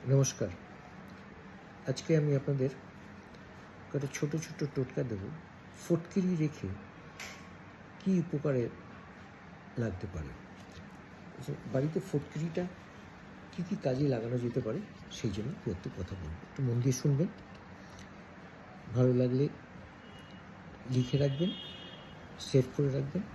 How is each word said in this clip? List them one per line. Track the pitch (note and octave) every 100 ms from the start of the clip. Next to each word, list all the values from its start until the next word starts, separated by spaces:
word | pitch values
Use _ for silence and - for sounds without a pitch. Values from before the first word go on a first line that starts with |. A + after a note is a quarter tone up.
| B2
নমস্কার। | C#3 C3+ - G2 F2 - - - - - - - - - - - - -
আজকে | C#3 - D#3+
আমি | D3+ C#3
আপনাদের | - C#3 C3 - - - - - - - - - - - -
কয়েকটা | C#3+ C#3
ছোট | - D3 D#3+
ছোট | - - D3
টোটকা | - B2+ -
দেব, | C3 G#2 G2+ D#3+ - - - - -
ফটকিরি | E3 E3 G3 F#3 E3+
রেখে | D3+ - F#2+ G2 - - - - - - - - - - - -
কী | F#3+ F#3
উপকারে | D#3 D3 D3 C3 A#2 - - - - - - - - - - -
লাগতে | A#2 F#2 G2
পারে। | D#2+ C#2+ B1 - - - - - - - - - -
আচ্ছা, | C3 - -
বাড়িতে | C3 D3+ E3+
ফটকিরিটা | - C#3+ - D3+ E3 E3+ F3+ - - - - - - - - -
কী | F3
কী | G3
কাজে | C#3+ B2+ C#3+
লাগানো | A#2+ A#2 B2
যেতে | A#2+ -
পারে, | A2 D3 G#3+ - -
সেই | - A2+
জন্য | G2+ A2 F3+
দু | A#2+
একটা | F2 - -
কথা | F2+ F#2+
বলবো। | D#2
একটু | E2 - -
মন | B2+ A#2
দিয়ে | B2+
শুনবেন, | B2 D3+ C#3 G3 - - - - - - - - - - - - - - - -
ভালো | A2+ B2+
লাগলে | B2 B2+ B2+ D3 - - - - - - - - - - - - - B2
লিখে | B2+ B2 C#3
রাখবেন, | C#3+ C3+ F3+ - - - - - - - - -
সেভ | - C3+ B2+ -
করে | C#3+
রাখবেন | C#3 C#3 F3+ G#3